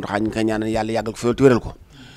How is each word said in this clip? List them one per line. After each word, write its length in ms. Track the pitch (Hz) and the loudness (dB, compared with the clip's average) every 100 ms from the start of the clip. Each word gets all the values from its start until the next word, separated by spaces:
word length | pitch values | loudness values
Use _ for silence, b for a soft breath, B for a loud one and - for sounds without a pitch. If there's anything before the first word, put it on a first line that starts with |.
Mountakha 180 | 95 104 | -2 -2
ñu 60 | 107 | -2
ngi 40 | |
koy 120 | 110 | 0
ñaanal 240 | 110 107 110 | -2 -2 -2
yàlla 220 | 110 110 | -2 -2
yàggal 200 | 113 110 | -4 -4
ko 60 | 107 | -4
fi 160 | 120 | -2
te 80 | 120 | 4
wéral 180 | 135 113 | 6 4
ko. 140 | - - - b b | 0 -12 -20 b b